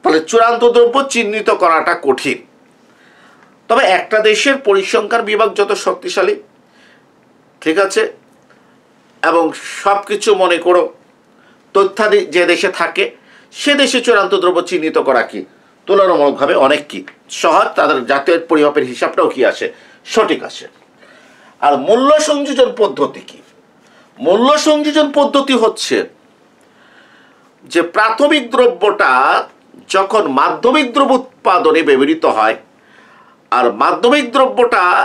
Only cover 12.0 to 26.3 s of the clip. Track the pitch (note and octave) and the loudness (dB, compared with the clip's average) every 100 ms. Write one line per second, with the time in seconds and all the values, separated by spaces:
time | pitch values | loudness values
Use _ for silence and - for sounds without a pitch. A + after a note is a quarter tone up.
12 | G#3+ G3+ F#3 D#3 F3 F3 G3 - E3+ - | 0 0 0 0 0 0 -2 -2 -6 -2
13 | G3 - _ - _ - - C#4+ C4+ C4 | -6 -6 _ -20 _ -8 -2 0 0 0
14 | A#3+ A3 F#3 F#3+ F3+ F3 F3 F3+ D#3 D#3 | 0 2 2 0 0 0 -2 -4 -2 -2
15 | C3+ B2+ - - - _ _ _ - G3 | 0 0 -2 -8 -14 _ _ _ -2 2
16 | - E3+ C#3+ C#3 C#3 F3 C3+ D3 D3 G2 | 2 4 2 0 0 2 2 0 -4 -14
17 | - - _ - E3+ E3 G#3+ - D3+ C#3 | -16 -20 _ -4 0 2 0 0 0 0
18 | A#2+ C#3 C#3 E3+ E3 D#3+ D3 D3 B2+ A#2+ | -2 -2 0 -2 0 2 2 0 -4 -4
19 | E3 - D#3 B2 A2+ - A2 - - - | -4 0 -2 0 -2 0 -8 -10 -20 -20
20 | - - - D#3 - - - _ _ _ | -6 -2 0 -2 -6 -16 -20 _ _ _
21 | _ - _ _ - _ C#3+ C#3+ C#3 A3+ | _ -20 _ _ -20 _ 0 0 2 2
22 | C4+ D4+ D4+ D4 C#4 B3+ A#3+ G3+ G#3 C3+ | 4 2 2 -2 -2 0 0 2 -2 -2
23 | C#3 - - - - _ _ _ _ _ | -6 -6 -20 -20 -20 _ _ _ _ _
24 | _ _ C3 G3 B3+ D4 D4 D4+ D4+ D4+ | _ _ 0 2 2 2 2 0 0 0
25 | D4 C#4+ C#4 C#4+ C#4 B3+ G#3+ - - A#2 | 0 0 0 0 0 0 0 -2 -4 -4
26 | F2 _ _ | -4 _ _